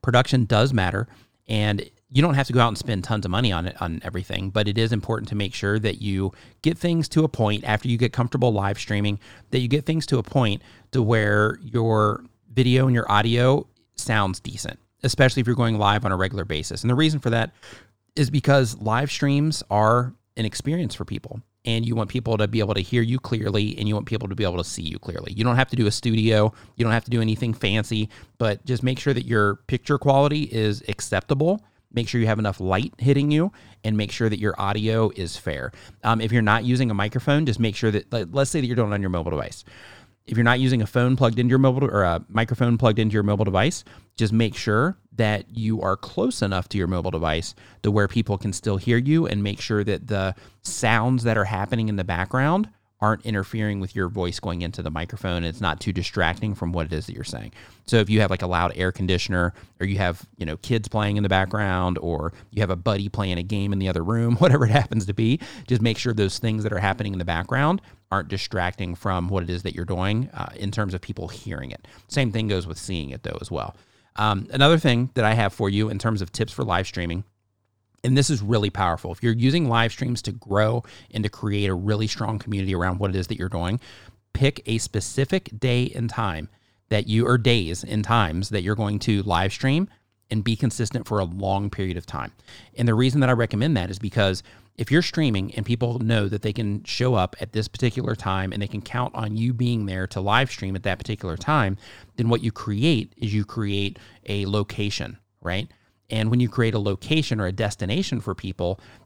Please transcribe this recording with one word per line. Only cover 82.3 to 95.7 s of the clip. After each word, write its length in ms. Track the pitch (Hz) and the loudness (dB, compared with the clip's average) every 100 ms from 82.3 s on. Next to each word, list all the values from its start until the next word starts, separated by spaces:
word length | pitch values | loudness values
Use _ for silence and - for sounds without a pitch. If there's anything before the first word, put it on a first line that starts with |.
| 107 | -4
community 340 | - 101 95 | -4 -2 0
around 240 | 90 90 90 | 0 0 0
what 140 | 98 | 0
it 40 | 95 | 0
is 120 | 87 | -2
that 100 | 110 | -4
you're 100 | 92 | -4
doing, 320 | 85 87 120 - - - _ _ | -2 -2 -4 -6 -20 -20 _ _
pick 280 | - 135 - - | 0 0 0 -4
a 140 | 113 | -4
specific 720 | - 104 - - 135 190 - 110 | -4 -6 -4 -2 0 -2 -4 -4
day 320 | 127 123 123 - | 0 0 0 -2
and 140 | 117 | -4
time 400 | - 104 80 87 _ _ _ - | -2 -4 -4 -8 _ _ _ -4
that 180 | 107 107 | -2 2
you, 200 | 110 123 | 2 4
or 100 | 123 | 4
days 460 | 117 117 82 87 | 4 2 2 -6
and 200 | - 107 | -4 -2
times 460 | 101 117 90 82 98 | 2 2 2 0 -2
that 140 | 104 | -2
you're 120 | 90 107 | 0 0
going 220 | 104 104 | 0 -2
to 220 | - 101 | 0 0
live 320 | 101 87 101 | 2 0 0
stream, 340 | - 135 151 196 _ _ _ - | 0 0 0 0 _ _ _ -6
and 120 | 110 | -2
be 120 | 110 113 | 0 0
consistent 520 | 123 - 107 120 - | -2 -2 -4 -4 -2
for 120 | 107 | -2
a 60 | 90 | -2
long 440 | 92 98 98 101 | -2 -2 -2 -2
period 260 | - 92 87 | -4 -4 -6
of 120 | - | -8
time. 240 | 67 60 - - - - - | -10 -10 -14 -20 -20 -14 -2
And 120 | 120 | 2
the 80 | 110 | 4
reason 260 | 131 143 | 4 4
that 80 | 131 | 4
I 40 | |
recommend 440 | 117 113 104 147 120 | 4 2 0 2 2
that 140 | 92 | 0
is 80 | 98 | -4
because 420 | 104 117 98 90 - - _ - | -4 0 2 0 -6 -20 _ -10
if 120 | 127 | 0
you're 140 | 156 | 2
streaming 500 | - 170 147 101 95 | 2 0 2 0 -2
and 100 | - | -4
people 360 | 110 | -4